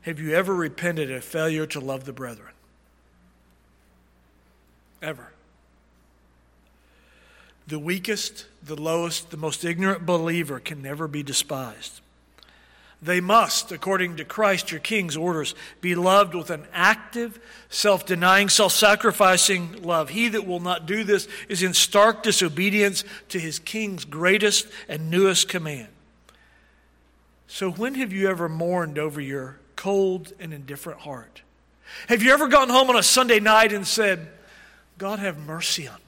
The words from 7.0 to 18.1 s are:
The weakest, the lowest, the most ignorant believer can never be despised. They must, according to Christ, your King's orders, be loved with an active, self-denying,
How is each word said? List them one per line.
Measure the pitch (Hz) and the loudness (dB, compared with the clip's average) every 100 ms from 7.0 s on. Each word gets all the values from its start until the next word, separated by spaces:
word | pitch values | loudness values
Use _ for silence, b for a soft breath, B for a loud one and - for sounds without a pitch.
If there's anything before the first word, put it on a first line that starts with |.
| b b b b b b - | b b b b b b -14
The | 151 | -10
weakest, | 151 190 185 208 - - - _ | -6 -6 -4 -6 -6 -12 -20 _
the | 147 151 | -14 -8
lowest, | 156 165 170 156 - | -2 -2 -2 -6 -10
the | 156 | -8
most | 156 139 | -6 -6
ignorant | 175 170 190 196 175 | -4 -2 0 -2 0
believer | 175 165 165 160 131 | 0 0 -2 -4 -6
can | - 151 | -10 -12
never | 135 147 160 | -10 -8 -6
be | 147 | -6
despised. | 143 131 - 139 127 107 - - _ _ _ _ b b b b b b | -4 -4 -4 -6 -8 -12 -18 -18 _ _ _ _ b b b b b b
They | 156 180 | -2 -2
must, | 180 220 196 - - | 4 4 6 0 -4
according | 175 190 190 180 165 | -8 -4 -2 -2 -6
to | 151 | -12
Christ, | - 214 190 - | 0 2 2 -2
your | 160 | -8
King's | - 220 180 151 | -4 -2 -2 -4
orders, | 170 165 139 - B B | -2 -2 -4 -8 B B
be | 180 | -4
loved | 175 180 190 202 | 0 4 6 4
with | 175 156 | 0 -8
an | 160 - | -10 -8
active, | 180 185 220 - 240 233 - B B B | 2 2 2 -4 -8 -8 -10 B B B
self-denying, | - 208 196 - | -2 2 2 0